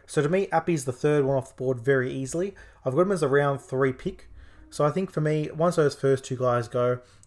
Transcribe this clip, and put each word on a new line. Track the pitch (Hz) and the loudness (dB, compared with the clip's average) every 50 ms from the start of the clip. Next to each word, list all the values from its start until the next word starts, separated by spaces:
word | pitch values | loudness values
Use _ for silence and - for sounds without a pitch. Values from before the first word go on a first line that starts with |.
| _ | _
So | - - 156 | -4 -2 0
to | 139 147 | 0 2
me, | 180 196 196 - 165 | 2 0 0 0 0
Appy's | 165 - 180 170 147 127 | -2 0 0 -2 0 -2
the | 135 120 | -4 -6
third | - - 147 151 147 135 | -2 0 2 2 2 2
one | 131 139 | 2 0
off | 131 123 - | 0 -2 -4
the | - - | -10 -6
board | 127 131 131 120 | -4 -2 -2 -2
very | 113 139 139 131 123 131 139 | 2 2 2 2 2 -2 -4
easily. | 135 135 131 151 165 185 202 - - - - - _ - | -6 -8 -6 -4 -4 -4 -4 -6 -12 -20 -20 -20 _ -6
I've | 131 127 | -2 2
got | 156 | 2
him | 185 202 | 2 2
as | 196 165 156 | 2 0 0
a | 131 | 2
round | 135 143 143 143 139 131 | 4 4 4 2 0 -2
three | - - 135 131 139 131 | -6 -6 -2 0 0 0
pick. | 127 - - 190 - - - - - - - - - - - - | 0 -2 -8 -10 -10 -10 -18 -20 -20 -20 -20 -20 -20 -20 -20 -20
So | - - 147 | -4 0 0
I | 147 | 0
think | 147 185 196 185 | 2 0 -4 -4
for | - 180 | -4 -2
me, | 151 151 156 156 151 - | -2 0 0 -2 -2 -4
once | - 156 165 180 170 | -2 0 0 0 2
those | 170 151 139 - | 2 2 2 0
first | - - 135 135 131 - | 0 0 0 0 0 -2
two | - 131 120 | -6 -6 -2
guys | 127 123 120 120 117 117 | 0 0 0 0 -2 -2
go, | - 123 123 123 123 120 - - - - - | -2 0 2 2 0 -2 -6 -18 -20 -20 -20